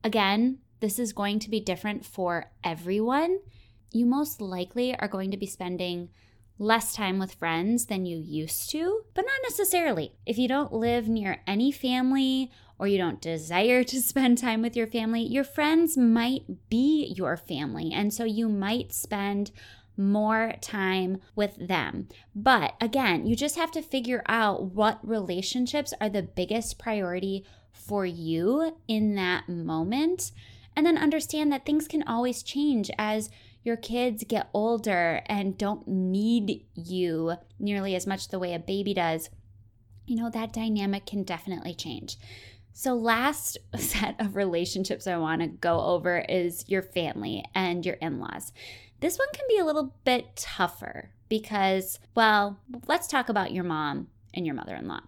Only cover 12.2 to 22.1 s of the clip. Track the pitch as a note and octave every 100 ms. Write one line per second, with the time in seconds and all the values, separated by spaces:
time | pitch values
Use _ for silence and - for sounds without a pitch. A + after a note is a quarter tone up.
12.2 | C4 C4 C4 - - - G3+ G3 E3+ -
13.2 | E3 E3 D#3+ F3 A3 B3 B3 C4 A3+ C#4
14.2 | C4 A#3+ B3+ A3 A3+ A#3+ A3+ A#3 A3 A#3
15.2 | A#3 C4 C#4 - D4+ D#4+ E4 C#4 A#3+ A3+
16.2 | A#3 C4 - F3+ - A3+ C#4 D#4 - F#3
17.2 | E3 E3+ - C3+ D3+ - D#3+ - G#3 G#3+
18.2 | A3+ G#3+ A3+ G#3 G3 A#3+ - - - G3+
19.2 | G3+ G3+ G3+ - - - - - G3 G#3
20.2 | G#3+ A3 A3+ - - G#3 F#3+ F#3+ F#3 F#3+
21.2 | - - G3+ - F3 F3+ F#2 - -